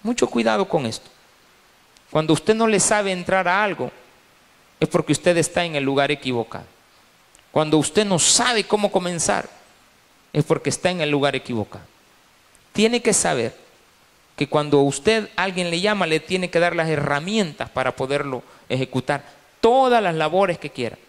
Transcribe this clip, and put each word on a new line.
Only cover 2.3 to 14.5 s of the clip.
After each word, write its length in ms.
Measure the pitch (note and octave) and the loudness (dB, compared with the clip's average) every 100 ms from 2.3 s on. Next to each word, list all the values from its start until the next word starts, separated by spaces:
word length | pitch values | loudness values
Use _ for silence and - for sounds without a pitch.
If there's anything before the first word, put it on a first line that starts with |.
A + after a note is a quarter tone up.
usted 200 | D#3 - | 0 2
no 140 | A3 A3+ | 2 4
le 100 | G#3 | 2
sabe 320 | - G#3+ G3 | 2 0 0
entrar 380 | F#3 F3 F#3+ F3+ | -4 -2 0 2
a 160 | F#3 | 0
algo, 260 | G#3 E3+ B2 - - _ _ _ _ _ _ _ | 0 -2 -8 -10 -20 _ _ _ _ _ _ _
es 100 | E3 | -2
porque 220 | E3+ D#3 | 0 0
usted 260 | D3 - E3+ | 0 2 2
está 280 | D#3+ - | 2 0
en 100 | E3+ | -2
el 80 | D3+ | -2
lugar 300 | C3+ C#3 C#3+ | 0 0 0
equivocado. 540 | C#3+ C3 B2 A2 F#2+ - _ _ _ _ _ _ _ _ | 0 -2 -4 -4 -8 -16 _ _ _ _ _ _ _ _
Cuando 280 | - D#3 D#3 | -2 2 2
usted 260 | C#3+ - | 2 0
no 140 | G#3+ F3+ | 2 2
sabe 420 | - - A#3+ A#3 | 2 2 2 0
cómo 300 | F#3+ G#3 G3+ | 0 0 0
comenzar, 560 | G3 F3+ E3+ D#3 G3 - - _ _ _ _ _ _ _ | 0 -2 -4 -2 -2 -4 -14 _ _ _ _ _ _ _
es 120 | D3+ | -4
porque 260 | D3 D#3 - | 0 0 -2
está 200 | - F3+ | -2 -2
en 100 | F3+ | -2
el 100 | D3+ | -2
lugar 240 | D3 C#3 | 0 0
equivocado. 500 | C3+ - A#2+ G2+ G2+ - _ _ _ _ _ _ _ _ | -2 -6 -6 -6 -10 -20 _ _ _ _ _ _ _ _
Tiene 300 | - A3 A#3+ | 0 2 2
que 100 | A#3 | 0
saber 440 | G#3 F3 C#3 A2+ - - _ _ _ _ _ _ - | 0 0 0 -2 -6 -20 _ _ _ _ _ _ -6
que 120 | |
cuando 300 | C#3+ | -2